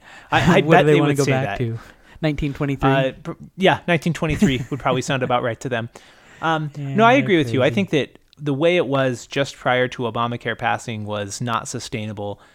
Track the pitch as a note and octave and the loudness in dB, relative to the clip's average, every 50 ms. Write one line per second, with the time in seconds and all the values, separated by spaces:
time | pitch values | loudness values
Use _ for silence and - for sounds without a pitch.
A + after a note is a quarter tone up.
0 | _ - - - - - C#3+ D#3+ C3+ D#3+ F3+ G3 - D#3+ E3 F3+ D3 D3+ D3+ D3 | _ -20 -20 -20 -6 0 0 2 4 6 4 4 6 6 6 6 6 6 6 4
1 | D3 D3 C#3+ C#3 C#3 C3 C3+ C3 C3+ G2+ G2+ G#2 B2+ A2+ A2+ A2+ - - - _ | 4 2 2 2 2 2 2 0 0 -2 -4 -4 -4 -4 -4 -6 -10 -14 -20 _
2 | _ - - - - D#3 D3 C#3 D#3 C#3+ C3 - D3+ C#3 C#3 C3 - C#3+ C3+ C3+ | _ -20 -10 -4 -2 -2 -2 0 -2 -4 -2 -2 -2 -4 -2 0 2 2 4 4
3 | C3+ C3 A#2+ - - E3+ - - - - _ E3 F#3 F3+ C#3 - - - F3 D3+ | 2 0 -2 -6 -12 -14 -14 -14 -14 -16 _ 0 2 2 2 2 2 0 0 0
4 | - F3 D3+ - F3 D#3 D3 B2 G#3+ E3 C3 A#2 B2+ - D3 B2 - C#3 B2+ B2+ | 0 -2 -4 -2 -2 -2 0 2 2 2 2 2 -2 -4 -8 -4 -2 -2 0 0
5 | B2 - C#3 B2+ B2+ B2 B2 B2 B2 B2 A2+ - - C3+ B2 A2+ A2+ A#2 - - | 0 -2 -2 -2 0 0 0 0 0 -2 -6 -6 -8 -6 -4 -4 -4 -6 -10 -16
6 | - - - _ _ - - - - E3 D#3+ D#3 D#3 D3 C#3 C#3+ C#3+ C#3 C#3 G3+ | -20 -20 -20 _ _ -20 -14 -6 -4 -2 -2 -2 -2 -6 -8 -8 -8 -4 0 4
7 | A3+ A#3 B3+ C#4+ C3+ - F#3+ E3 C#3+ A#2 A2+ B2+ B2 D3+ A#2+ G3+ G3 - - D3 | 4 4 4 4 2 2 2 2 2 2 0 2 2 2 2 0 -2 0 0 -2
8 | A#2+ - - - _ _ _ - D3 D3 C#3 C3+ D#3+ E3+ F3+ F3+ C#3 A#2+ C#3 C3+ | -2 -2 -8 -18 _ _ _ -10 -6 -4 -2 0 2 2 2 2 2 0 0 0
9 | C3 C3 B2 A#2 - - - C#3 C#3 - - - - C3+ B2+ B2+ B2+ B2+ - - | 0 0 -2 -4 -8 -8 -4 -4 -4 -4 -6 -6 -2 0 2 2 0 0 -2 -4
10 | B2 A2+ G#2+ A#2 A#2 A#2+ A#2+ A#2 - B2 A2 - A#2+ A2+ A2 A2 - - A2+ G#2+ | -6 -4 -2 -2 -2 -2 -4 -6 -6 -6 -6 -4 -2 -2 -2 -2 -4 -8 -8 -8
11 | G#2+ G#2 G#2 G#2 G2+ G2+ G2 - B2 A#2+ A2+ A2 - - - A#2+ - - - A#2 | -8 -6 -6 -6 -6 -6 -8 -8 -6 -4 -4 -4 -4 -6 -10 -10 -10 -8 -8 -8
12 | G#2+ G#2+ G#2 G#2 G2+ G2+ G2+ - - _ _ | -8 -8 -8 -8 -8 -8 -10 -12 -14 _ _